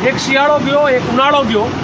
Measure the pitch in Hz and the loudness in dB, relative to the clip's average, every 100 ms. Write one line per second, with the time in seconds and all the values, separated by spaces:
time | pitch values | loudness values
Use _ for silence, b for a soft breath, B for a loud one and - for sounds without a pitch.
0 | 247 - - 269 294 294 277 285 294 254 | -2 -2 -2 0 2 2 0 0 2 0
1 | 240 240 269 294 240 214 233 - | 0 0 2 2 0 -2 -2 -6